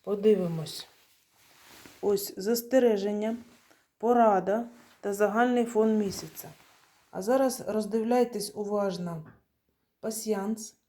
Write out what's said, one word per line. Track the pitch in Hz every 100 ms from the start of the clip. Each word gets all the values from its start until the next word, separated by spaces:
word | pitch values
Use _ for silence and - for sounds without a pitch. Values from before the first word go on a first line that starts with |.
подивимось. | - 202 214 202 175 160 156 - - _ _ _ _ _ _ _ - - - -
Ось | 196 196 - -
застереження, | 190 233 233 262 247 208 202 208 214 233 - _ _ _ _ _
порада | 226 240 220 196 180 220 233 - - _
та | 202
загальний | 202 208 214 247 247
фон | 233 214 220 214
місяця. | 202 - 156 - 160 - _ _ _ _ _
А | -
зараз | 196 262 262 240 -
роздивляйтесь | 214 208 226 226 247 240 214 196
уважно | 196 202 208 196 175 175 165 151 _ _ _ _ _ _ _
пасьянс. | 226 220 220 202 202 220 - _